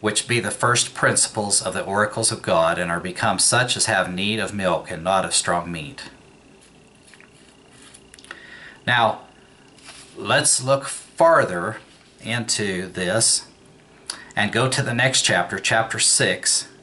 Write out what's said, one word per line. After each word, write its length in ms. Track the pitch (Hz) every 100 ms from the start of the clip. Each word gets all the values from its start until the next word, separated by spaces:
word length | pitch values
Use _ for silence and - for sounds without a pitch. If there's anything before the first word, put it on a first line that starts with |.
which 260 | 107 104 -
be 140 | 120
the 100 | 101
first 440 | - 120 120 -
principles 680 | - 127 110 - - 104 101
of 120 | 95
the 100 | 95
oracles 480 | 95 98 104 - -
of 100 | 110
God, 340 | - 87 82 85
and 120 | 87
are 80 | 85
become 400 | 92 90 110 -
such 380 | - 120 127 -
as 100 | 101
have 260 | 104 90
need 280 | 90 101 110
of 120 | 95
milk 380 | 101 95 80 -
and 140 | 85
not 200 | 82 95
of 100 | 87
strong 360 | - - 87 85
meat." 340 | 85 73 67 - - - - - - - - - - - - - - - - - - - - - - - - - - - - -
Now, 340 | 120 110 - - - - - - - - - - -
let's 440 | 101 131 147 -
look 280 | 127 139 -
farther 920 | - - - - 311 - 87 92 113 - - - -
into 680 | - 117 110 - 104 90 92
this 540 | 87 90 107 - - - - - - - - - - - -
and 140 | 104
go 180 | 139 131
to 140 | -
the 100 | 123
next 300 | 120 131 131
chapter, 380 | - - - 95
chapter 400 | - 113 113 110
six 680 | - - 110 90 - - - -